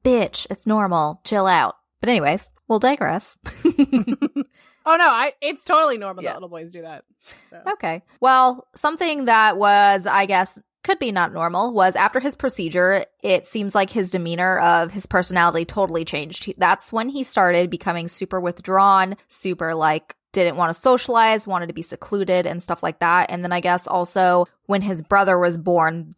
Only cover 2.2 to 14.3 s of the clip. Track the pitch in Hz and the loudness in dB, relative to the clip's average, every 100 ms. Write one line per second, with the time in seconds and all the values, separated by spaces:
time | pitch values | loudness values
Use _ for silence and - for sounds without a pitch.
2.2 | 143 175 - _ - 220 247 285 147 170 | 0 -2 -6 _ -4 0 0 0 -2 -4
3.2 | - - - - 320 - 285 254 214 262 | -4 -8 -12 -4 -2 2 2 0 -2 -4
4.2 | 285 - 262 _ _ _ - 330 339 233 | -4 -4 -10 _ _ _ 0 4 4 2
5.2 | 277 - 285 285 - 294 311 233 202 185 | -2 -4 -8 -8 0 2 2 -2 -8 -10
6.2 | 156 - 180 170 165 175 160 151 - _ | -10 -10 -12 -16 -16 -16 -18 -18 -20 _
7.2 | _ - _ - - 392 180 165 - _ | _ -20 _ -12 -8 -6 -6 -8 -12 _
8.2 | 262 262 254 254 - - 302 320 349 294 | 2 4 4 2 -8 -6 -4 -2 -4 -2
9.2 | 254 226 214 185 202 202 202 196 180 196 | 2 4 4 4 4 6 6 4 2 0
10.2 | 196 185 185 - _ _ - 381 254 190 | 0 0 -2 -4 _ _ -4 -2 -2 -2
11.2 | 170 165 170 175 226 226 190 180 196 254 | -2 -2 -4 -2 -2 2 2 4 0 0
12.2 | 262 - 269 - 165 175 180 196 - _ | -4 -4 -4 -4 -4 0 2 2 -2 _
13.2 | 202 180 - 226 202 208 196 233 185 185 | 0 0 0 -4 -2 0 0 -2 -2 -4
14.2 | 170 | -4